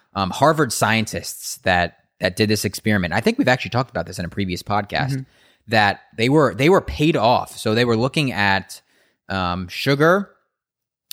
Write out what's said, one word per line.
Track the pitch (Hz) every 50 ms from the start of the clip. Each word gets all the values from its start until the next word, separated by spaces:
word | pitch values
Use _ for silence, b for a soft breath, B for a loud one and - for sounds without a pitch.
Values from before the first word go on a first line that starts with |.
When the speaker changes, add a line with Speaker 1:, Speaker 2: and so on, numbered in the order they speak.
| b b b
Speaker 1:
um, | 98 98 92
Harvard | 87 - 135 151 160 151 151 120 -
scientists | - - 104 110 113 107 - - 87 - - - - - - - -
that, | - 92 92 87 87 85 - _ _ _ _ -
that | 104 98 90
did | - 110 104
this | 107 104 -
experiment. | 107 - - - 110 107 101 87 82 85
I | 104
think | 117 - 233 -
we've | 294 123
actually | 127 131 - 95
talked | - 120 131 -
about | - 123 82
this | 82 90 -
in | 90
a | 85
previous | - - 101 92 87 82 -
podcast, | - 101 104 101 - - 73 73 131 139
Speaker 2:
Mm-hmm. | 131 135 b b b b b b b b b
Speaker 1:
that | 110 110 104 101 95 - - _ _
they | - 113 123
were, | 139 156 147 120 87
they | 104 131 160
were | 190 180
paid | - - - - 151 160 160
off. | 135 104 117 123 104 - - -
So | - - 117 110
they | 117 123
were | 120 117
looking | 110 117 131 - 165 151 131 98
at, | 98 101 101 98 95 92 - - - _ _ _ _ _ _ _ _ _ -
um, | 95 95 92 90 87 92 92 90
sugar | - - - 135 143 139 147 165 180 202 202 - _ _ _ _ _ _ _ _ _ _ _ _ _ _ _ -